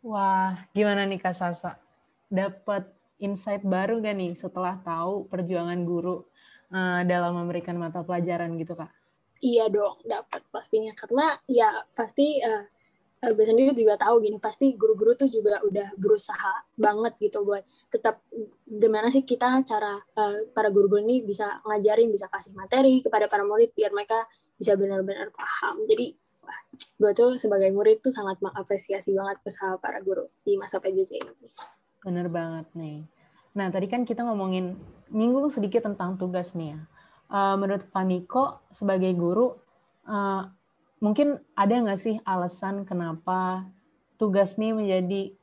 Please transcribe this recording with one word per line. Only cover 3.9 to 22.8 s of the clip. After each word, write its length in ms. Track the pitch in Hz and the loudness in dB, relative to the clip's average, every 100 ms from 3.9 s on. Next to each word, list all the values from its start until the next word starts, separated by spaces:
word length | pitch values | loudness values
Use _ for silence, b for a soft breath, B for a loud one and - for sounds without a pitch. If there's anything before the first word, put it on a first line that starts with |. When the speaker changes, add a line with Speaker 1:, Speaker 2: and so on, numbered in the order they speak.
| 226 | -2
Speaker 1:
nggak 140 | 214 202 | -2 -4
nih 160 | 180 | -6
setelah 480 | 175 185 180 180 185 | -6 -10 -6 -6 -6
tahu 480 | 185 165 175 202 - | -8 -6 -4 -6 -6
perjuangan 480 | 180 175 180 170 175 170 | -6 -4 -2 -2 -4 -2
guru, 400 | 170 175 185 - b b b b | -2 -2 -6 -10 b b b b
eh, 320 | 185 185 180 175 | -4 0 0 0
dalam 400 | 180 175 175 175 | 0 0 -2 -4
memberikan 320 | 175 175 175 | -6 -6 -8
mata 240 | 170 175 | -6 -8
pelajaran 560 | 165 175 170 170 170 165 | -6 -4 -2 -4 -4 -6
gitu, 160 | 160 | -8
Kak? 160 | 165 160 _ _ _ _ _ 254 | -10 -14 _ _ _ _ _ 2
Speaker 2:
Iya 240 | 233 226 | 4 4
dong, 320 | 208 202 - | 2 0 -4
dapat 400 | 233 214 - - _ | -8 -8 -8 -14 _
pastinya. 480 | - - 220 220 214 | -14 -2 -2 -2 -10
Karena 400 | 214 247 311 285 - | -4 0 0 -2 0
ya 400 | 254 220 220 - | 4 4 2 -8
pasti, 480 | - 226 - 285 294 | -8 -6 2 2 2
eh, 240 | 233 214 - _ _ _ _ _ | 0 -2 -6 _ _ _ _ _
eh, 100 | 240 214 | 0 2
gue 80 | 220 | 6
sendiri 240 | 226 269 247 | 6 6 6
juga 240 | 220 208 | 4 4
tahu 160 | 214 233 | 4 4
gini, 240 | 214 208 | 4 -2
pasti 320 | 214 - 277 | -6 2 2
guru-guru 400 | 233 220 208 220 | 4 2 4 4
tuh 160 | 240 269 | 4 2
juga 320 | 220 208 202 | 2 2 2
udah 320 | 208 190 - | 0 -2 -4
berusaha 800 | 392 - 427 - - 202 190 - | -4 2 2 0 -6 -4 -4 -8
banget 400 | - 214 208 226 - | 0 2 2 -2 0
gitu 240 | 208 208 202 | -2 0 -2
buat 160 | 202 - b b | -2 -6 b b
tetap 240 | 226 220 - _ 226 208 _ - | 0 0 -2 _ -12 -12 _ -14
gimana 480 | 214 220 214 226 | 2 2 2 2
sih 80 | 269 | 2
kita 400 | 262 240 247 262 | 0 0 2 2
cara, 400 | 269 214 208 202 - - | 0 -2 -2 -6 -10 -2
eh, 320 | 214 208 220 - | -2 -2 -6 0
para 160 | 214 | 2
guru-guru 320 | 202 202 202 214 | 4 4 4 2
ini 160 | 254 | 0
bisa 400 | 214 202 208 - 214 | 0 -4 -4 -6 -4
ngajarin, 400 | 214 202 214 233 | 2 2 4 4
bisa 160 | 202 190 | 2 -4
kasih 240 | 196 190 196 | -10 -10 -16
materi 480 | 190 254 | -2 4